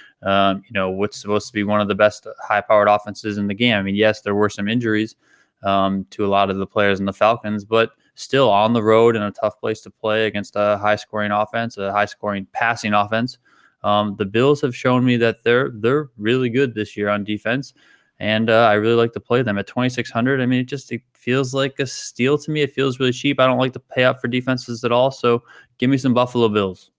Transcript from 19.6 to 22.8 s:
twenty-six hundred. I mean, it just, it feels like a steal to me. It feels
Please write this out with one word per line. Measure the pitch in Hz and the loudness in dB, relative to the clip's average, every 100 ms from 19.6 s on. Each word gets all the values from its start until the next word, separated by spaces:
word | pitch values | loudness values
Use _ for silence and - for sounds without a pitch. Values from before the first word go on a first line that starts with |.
| 98 | -6
twenty-six | - 127 127 113 | -4 -4 -4 -6
hundred. | 117 123 135 | -2 -2 0
I | 127 | 0
mean, | 127 | -2
it | |
just, | 123 143 - | -2 -8 -10
it | 120 _ | -14 _
feels | _ - 127 131 | _ -4 -2 -2
like | 135 135 - | -2 -4 -4
a | 131 | -6
steal | - - - 123 147 | -6 -12 -2 0 0
to | - | -2
me. | 151 | -4
It | 139 | -2
feels | - | -2